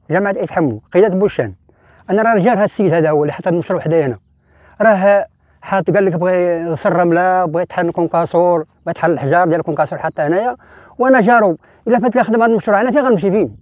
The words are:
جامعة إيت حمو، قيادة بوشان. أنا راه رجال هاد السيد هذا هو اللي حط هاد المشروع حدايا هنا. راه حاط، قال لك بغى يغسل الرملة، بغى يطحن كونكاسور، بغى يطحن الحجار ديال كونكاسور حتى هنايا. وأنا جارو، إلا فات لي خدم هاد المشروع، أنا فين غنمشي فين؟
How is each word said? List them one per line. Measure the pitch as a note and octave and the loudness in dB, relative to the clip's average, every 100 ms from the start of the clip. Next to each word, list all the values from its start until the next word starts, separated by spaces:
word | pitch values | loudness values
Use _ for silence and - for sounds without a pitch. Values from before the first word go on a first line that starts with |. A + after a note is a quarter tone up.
| - | -4
جامعة | E3 G3+ F#3+ | -2 -2 -4
إيت | F3 | -6
حمو، | F#3+ D3+ A2 - | -2 -2 -4 -2
قيادة | F3 G#3+ F#3 | 2 2 2
بوشان. | G3+ - A2+ F#2 _ _ _ _ - | -2 -2 -6 -10 _ _ _ _ -4
أنا | G3 | 0
راه | A3+ | 2
رجال | A3 G3 G#3 | 2 2 2
هاد | G3+ | 0
السيد | - F#3+ | 0 0
هذا | E3 D#3 | 2 2
هو | D3+ | 0
اللي | D3 | -2
حط | - F3+ | -4 -4
هاد | |
المشروع | E3+ - F3+ | -2 -2 -4
حدايا | D#3+ E3 C#3 | 0 0 0
هنا. | A2+ _ _ _ _ _ - | -4 _ _ _ _ _ 0
راه | G#3+ G3 G3 G3+ - _ _ _ | 2 4 2 2 0 _ _ _
حاط، | - G3 F3 | -6 -4 0
قال | F#3 F#3+ | 0 0
لك | E3+ | 0
بغى | F3+ F3+ F3 E3+ | -2 0 0 -2
يغسل | E3+ D#3+ G3+ | -4 -4 -2
الرملة، | E3+ F3 E3+ F#3 F#3 F3 | 0 2 2 2 0 0
بغى | E3 | -4
يطحن | F#3 - E3+ | -4 -4 -4
كونكاسور، | E3 E3 E3+ E3+ E3+ F3 E3+ | -2 -2 -2 0 0 2 0
بغى | D#3 _ - | -4 _ -12
يطحن | E3+ E3 | -4 -2
الحجار | E3 C3+ E3+ F3+ | 0 0 0 2
ديال | E3 | 0
كونكاسور | D#3+ D3+ D3+ D3+ | -2 -4 -4 -4
حتى | D#3+ - | -8 -4
هنايا. | D3 F3+ B3 - _ - - - | -2 -2 -2 -6 _ -20 -18 -2
وأنا | C4 C4 | 2 4
جارو، | G3+ A#3+ G#3 D#3+ _ _ - | 4 4 2 -2 _ _ -2
إلا | A#3 | 0
فات | A#3+ B3 | 0 0
لي | |
خدم | A3+ A3+ | 0 2
هاد | A3+ | 2
المشروع، | A3+ A3+ G3+ | 0 0 0
أنا | B3 | 2
فين | C#4+ C4 | 0 2
غنمشي | G#3 G3 | 0 0
فين؟ | G#3 C#3 - | 0 -2 -6